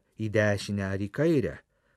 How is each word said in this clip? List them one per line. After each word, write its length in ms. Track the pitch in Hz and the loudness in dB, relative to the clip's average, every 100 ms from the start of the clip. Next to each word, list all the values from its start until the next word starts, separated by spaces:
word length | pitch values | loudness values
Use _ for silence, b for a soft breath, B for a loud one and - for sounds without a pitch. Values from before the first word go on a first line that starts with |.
| _ - | _ -8
į 100 | 110 | 0
dešinę 540 | 107 104 101 - 101 | 2 4 2 -2 -4
ar 180 | 95 98 | -2 -4
į 60 | 101 | -4
kairę, 480 | - 165 147 87 - - _ _ | 0 2 2 0 -6 -16 _ _